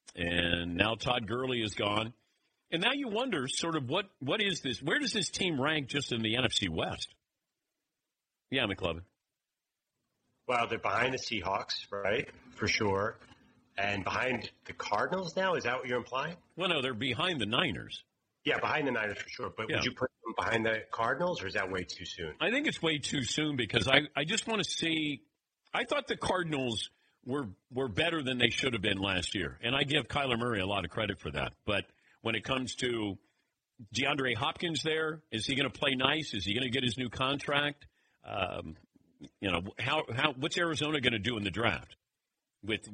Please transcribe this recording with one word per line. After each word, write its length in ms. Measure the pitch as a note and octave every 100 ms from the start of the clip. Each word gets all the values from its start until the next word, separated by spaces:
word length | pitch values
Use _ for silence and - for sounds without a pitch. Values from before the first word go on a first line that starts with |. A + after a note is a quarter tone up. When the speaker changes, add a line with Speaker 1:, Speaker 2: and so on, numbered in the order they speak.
| -
Speaker 1:
and 640 | - E2+ F2 E2+ F2 E2+ F2
now 180 | G#2
Todd 320 | A2+ C3+ B2 G2+
Gurley 340 | A#2+ C3 A#2+
is 140 | G#2+
gone. 400 | - G#2 G#2 A2 - _ _ _ _ _
And 100 | E3
now 120 | A3
you 140 | C#4 C4
wonder 380 | G#3 B3+ E3 C3
sort 280 | - E3+ D#3+
of 120 | B2
what, 160 | F3 G3 _
what 220 | C3+ G#3+
is 180 | G3+ F3
this, 200 | C3+ A#2+
where 160 | C#3 C#4
does 140 | C4
this 160 | A3 -
team 320 | - F#3+ C#3+
rank 280 | C#3+ D#3 C3
just 220 | C#3+ -
in 120 | A#2
the 140 | A2 A#2+
N 80 | A#2+
F 80 |
C 140 | - F#2+
West? 460 | D#2+ C#3 - - - _ _ _ _ _ _ _ _ _ _ _ _ _
Yeah, 140 | C3+
McLovin. 380 | A2 F#2 F2+ E2 F2 _ _ _ _ _ _ _ _ _ _ _ _ _ -
Speaker 2:
Well, 180 | A#2+ A#2
they're 100 | A2
behind 340 | G#2+ G#2 B2
the 60 | C3
Seahawks, 560 | - G#2+ F2+ G#2 - - -
right, 360 | G2+ G2 A#2+ - - -
for 120 | - G#2+
sure, 520 | - G#2 G2 G#2+ - - - - _ _ -
and 260 | G2+ G2+
behind 460 | F#2+ G2 B2+ A#2 - -
the 80 | -
Cardinals 640 | - - G#2 C3+ F#3 F3 F#3
now? 180 | F#3+
Is 100 | D#3
that 120 | A#2 B2+
what 100 | C3
you're 120 | B2
implying? 380 | G#2+ B2+ D3+ F3 _ -
Speaker 1:
Well, 140 | F3+
no, 100 | D#3
they're 140 | C3
behind 440 | A2 C3 A#2 F3+ D#3
the 60 | G#2
Niners. 560 | B2+ E3+ C#2 - - - _ _ _
Speaker 2:
Yeah, 140 | D3 B2
behind 280 | G#2+ D3 C#3
the 60 |
Niners 260 | A#2 G#2+ G2
for 100 | -
sure. 240 | - G2+
But 120 | G2 A2+
Speaker 1:
Yeah. 80 | B2+
Speaker 2:
would 80 |
you 60 | B2+
put 160 | - B2+ _
them 100 | A2+
behind 300 | G#2 F#2 A2+
the 200 | A2 A2 -
Cardinals, 520 | - A#2 C3+ F3+ F3
or 40 | F#2+
is 80 |
that 160 | G#2 F#2+
way 140 | F#2
too 220 | F2+ - F2
soon? 260 | - D#2+ -
Speaker 1:
I 100 | E3
think 180 | C4 D4+
it's 120 | -
way 160 | D#3+ D3+
too 260 | - D3
soon 340 | A#2 - D3+ C3+
because 300 | G#2+ A#2+ A2+
I, 160 | C#3 D3+ C#3
I 80 |
just 220 | D#3 G#3+ -
wanna 180 | G#3+
see, 560 | E3 - E3 D#3+ D3+ C3+ - _ _ _ _
I 100 | F#3
thought 220 | B3 D4 -
the 100 | G#3+
Cardinals 720 | - F#3 E3+ C#3+ B2+ A2 - _ _ _
were, 240 | B2 C#3+ A2+ - _
were 160 | B2 C3+
better 340 | G2+ E3 E3
than 160 | C3 B2+
they 120 | A#2
should 220 | - C3+
have 100 | A2+
been 160 | G#2 F#2+
last 360 | G2 F#2 -
year, 240 | G2+ D2+ B1+
and 140 | A#2
I 80 | C#3
give 240 | C#3+ D3+ B2
Kyler 320 | C#3+ C3+ A#2
Murray 220 | A#2+ G#2+
a 60 | F#2+
lot 180 | G2+
of 80 | E2+
credit 260 | - G#2 G2
for 140 | E2
that. 220 | C#2 B1+ - -
But 180 | G2+ - _ _ _
when 160 | A2+ A2+
it 80 |
comes 320 | - C3 B2 -
to 420 | B2+ A#2 G#2 F#2+ _ _ _ _ _ _ A2
DeAndre 440 | A#2 C#3 D3 C3 G#2+
Hopkins 480 | D3+ - F3 D#3
there, 380 | D#3+ D#3 D#3 D#3+ _
is 120 | A2
he 120 | A2+ C3
gonna 120 | C3+
play 280 | - C#3+ C3
nice? 380 | C3 D#3 -
Is 100 | G#2
he 100 | G2
gonna 160 | A2+ C3
get 140 | C3
his 120 | B2 A#2+
new 140 | B2
contract? 800 | - C3 C#3+ - C#3+ D3 - - _ _ _
Um, 520 | - G#2 F#2 F#2 D#2+ D#2 - _ _ _ C#2 _
you 100 | G2
know, 120 | F2 G2 -
how, 260 | B2 D3+ B2+
how, 200 | A#2+ D3+ B2+
what's 180 | D#3+ F3+
Arizona 440 | E3+ D3+ D3+ D3+
gonna 180 | B2 A2+
do 180 | G#2 A2+
in 60 |
the 80 | G2+
draft? 460 | F2 A#2 D2+ - - _ _ _ _ _ _
With, 260 | G2+ G#2+ G#2+